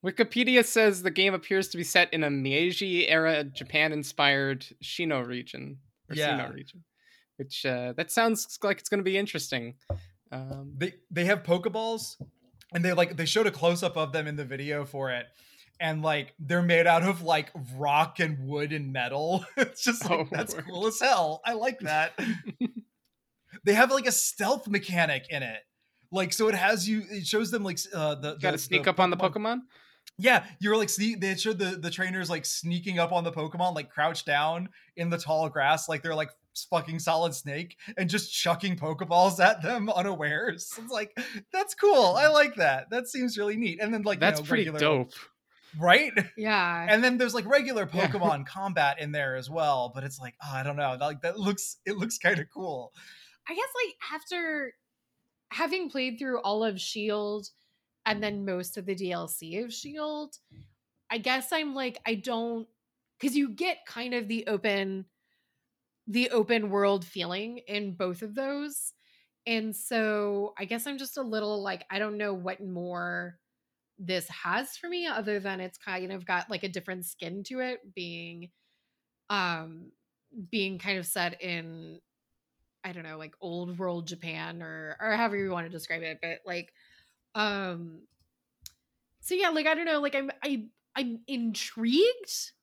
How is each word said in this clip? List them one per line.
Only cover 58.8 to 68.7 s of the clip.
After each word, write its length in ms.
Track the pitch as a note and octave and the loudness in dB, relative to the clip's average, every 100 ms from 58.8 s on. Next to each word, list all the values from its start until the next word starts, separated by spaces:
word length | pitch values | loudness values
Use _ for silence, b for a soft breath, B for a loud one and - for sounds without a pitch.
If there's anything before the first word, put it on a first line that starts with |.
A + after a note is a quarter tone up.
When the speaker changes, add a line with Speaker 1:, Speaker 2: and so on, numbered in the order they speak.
| F#3 | -6
Speaker 3:
the 80 | |
D 160 | F#3 F#3 | -4 -2
L 140 | E3+ E3 | -4 -6
C 300 | - E3 F3+ | -10 -8 -8
of 140 | A#3+ | -6
Shield, 640 | A3 D4 D4+ D4+ D4+ D4 - b b b b _ _ _ | -10 -10 -8 -6 -6 -10 -16 b b b b _ _ _
I 80 | A3+ | -4
guess 340 | G#3+ C4 B3+ | 0 -2 0
I'm 220 | D#4+ D4+ | -2 -2
like, 240 | C4+ B3+ A#3+ - | -4 -6 -4 -4
I 100 | A3 | -4
don't, 520 | B3+ A#3 A#3 A#3 A3+ _ _ _ _ _ | -2 -4 -2 -6 -8 _ _ _ _ _
'cause 140 | C4+ C4+ | 0 2
you 140 | C#4 | 0
get 360 | G3+ F4+ - - | 0 -2 -2 -8
kind 280 | - B3 | -8 -4
of 140 | A#3+ G#3 | -4 -2
the 180 | A#3 - | -4 -2
open, 580 | G#3 A3 G3 G3 F#3+ F#3+ _ _ _ _ _ _ _ _ _ - | 0 0 0 0 -4 -10 _ _ _ _ _ _ _ _ _ -4
the 240 | G#3+ B3 | 0 2
open 400 | A#3+ G#3+ A#3 G#3 | 2 2 0 2
world 340 | G3+ G3+ G3 | 2 2 2
feeling 540 | F3 - E3+ F3+ A3 A#3+ | -2 -8 -6 -4 -6 -10
in 360 | - G#3 G3+ F3 | -8 -6 -6 -4
both 260 | F#3 F3+ | -4 -4
of 120 | A3 G#3+ | -8 -6
those. 580 | C4+ C#4+ D4 | -4 -4 -6